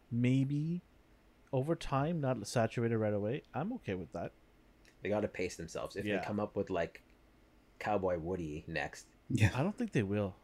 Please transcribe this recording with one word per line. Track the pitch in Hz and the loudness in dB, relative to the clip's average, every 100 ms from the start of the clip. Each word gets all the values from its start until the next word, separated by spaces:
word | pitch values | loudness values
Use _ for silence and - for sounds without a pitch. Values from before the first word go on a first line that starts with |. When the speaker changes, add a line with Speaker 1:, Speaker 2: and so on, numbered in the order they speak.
| - | -4
Speaker 1:
maybe | 117 123 131 135 147 160 175 - - _ - - - - | 2 4 4 4 0 -2 -4 -6 -20 _ -20 -20 -20 -4
over | 131 143 170 | -2 0 -2
time, | - 135 147 175 | 0 0 0 0
not | 135 123 101 | 0 0 0
saturated | 123 113 - 117 113 | 2 2 2 2 2
right | 107 | 2
away, | 104 104 147 - | 2 0 -2 -6
I'm | 123 185 | -6 -4
okay | 254 - | -6 -4
with | 92 85 | -4 -4
that. | 85 98 - - - - - - - | -8 -8 -10 -20 -20 -20 -20 -20 -8
Speaker 2:
They | 95 | -2
gotta | 104 101 | 0 0
pace | - 90 - | -2 -4 -4
themselves. | 82 - 58 95 | -8 -8 -8 -6
If | |
Speaker 1:
Yeah. | 101 98 | -2 -2
Speaker 2:
they | |
come | - 104 | 0 -2
up | 107 104 | -2 -2
with, | 98 | 0
like, | 92 85 - - - - - - - - - | 0 -2 -6 -20 -20 -20 -20 -20 -20 -20 -8
Cowboy | - 104 92 87 | 0 2 2 0
Woody | 82 92 80 76 - | 0 -2 -4 -6 -4
next, | 80 71 - - - - | -4 -4 -8 -20 -18 -2
Speaker 3:
Yeah. | 113 104 | 4 4
Speaker 1:
I | 127 | 4
don't | 185 - | -2 -2
think | 233 | -2
they | 151 | 0
will. | 95 104 101 - | 0 0 -2 -4